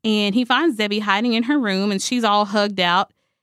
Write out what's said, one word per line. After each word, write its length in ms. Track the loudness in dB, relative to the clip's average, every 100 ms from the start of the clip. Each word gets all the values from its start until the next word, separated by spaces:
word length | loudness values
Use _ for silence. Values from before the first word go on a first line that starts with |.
And 320 | -2 0 0
he 100 | 0
finds 320 | 0 2 2 0
Debbie 240 | -2 -2
hiding 340 | 0 0 0
in 100 | 0
her 140 | 0 0
room, 340 | 0 0 0
and 80 | -2
she's 240 | -2 -2
all 220 | 2 2 0
hugged 340 | 0 -2 0
out. 320 | 0 0 -2 _ _ _